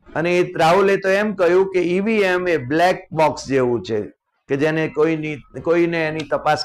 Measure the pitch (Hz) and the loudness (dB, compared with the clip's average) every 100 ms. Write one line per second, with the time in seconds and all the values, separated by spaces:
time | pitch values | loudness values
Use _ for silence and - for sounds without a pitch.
0 | - 147 170 180 180 - 160 190 196 196 | -10 -4 0 0 0 2 4 4 4 0
1 | 190 196 214 190 175 180 190 185 175 180 | 0 0 0 0 2 4 2 0 0 -2
2 | 202 220 190 180 180 156 123 156 180 - | 0 0 0 0 0 -2 -2 2 2 0
3 | - 151 151 - - 135 123 120 104 110 | -6 0 0 0 -2 0 2 0 -2 -6
4 | 95 _ _ _ _ 139 156 160 156 147 | -6 _ _ _ _ 0 0 0 -2 0
5 | 160 160 156 147 - 139 147 170 170 170 | 0 0 -6 -10 -14 -10 -2 2 2 0
6 | 156 156 147 147 151 151 | -4 -4 -4 -2 0 -2